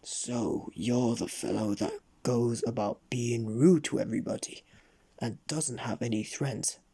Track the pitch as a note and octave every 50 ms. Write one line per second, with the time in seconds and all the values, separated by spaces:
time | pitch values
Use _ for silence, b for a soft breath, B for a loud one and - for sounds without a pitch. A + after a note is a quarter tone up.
0 | - - - - - - B2 A#2+ A2 F#2+ - - - - - - D#2+ A#2 A#2+ B2
1 | B2+ A#2+ A#2+ A2+ G#2+ - - - - - - G#2 A2 G#2+ G2+ - - G4 A4 G#4
2 | _ _ - _ _ - B2+ A#2+ A#2+ A#2+ A#2 A2+ - A#2 A#2 B2+ G#2+ G2+ - -
3 | _ _ - B2 A#2+ A#2 A#2+ A#2 A2+ G#2+ G#2+ A#2 C3+ F3 F#3 D#3 C#3+ - - -
4 | - A2+ A2 B2 - - A2 G#2+ - - - - - b b b b b b b
5 | b b b - - A#2+ G#2+ - _ - D#3 D#3 D#3 - B2 A#2+ - A#2 G#2+ -
6 | B2 A#2+ A2 G#2+ G#2+ - - - C#3+ C#3 A#2+ A2+ D3+ - - - _ _